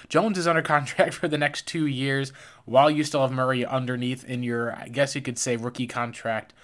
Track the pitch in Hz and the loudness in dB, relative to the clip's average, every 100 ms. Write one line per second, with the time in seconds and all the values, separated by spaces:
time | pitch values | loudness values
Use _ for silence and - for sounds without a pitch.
0 | - 156 220 185 170 160 156 147 139 - | -2 0 2 2 2 2 4 2 2 2
1 | - - 170 147 147 147 - 170 151 127 | 0 0 -2 0 0 -2 -6 -2 -2 0
2 | 135 135 135 - - - - 123 151 151 | 0 0 -2 -8 -20 -20 2 6 6 6
3 | 147 147 131 131 127 127 120 131 123 123 | 0 2 2 2 0 0 0 -2 -2 -2
4 | 123 123 - 123 123 117 117 - - 131 | -2 -4 -6 -6 -2 -2 -2 -6 -6 -2
5 | 139 147 139 123 131 120 120 123 120 123 | 0 -2 -6 -4 -2 -2 -2 -4 -4 -4
6 | 120 - 113 110 - - | -6 -6 -4 -4 -6 -18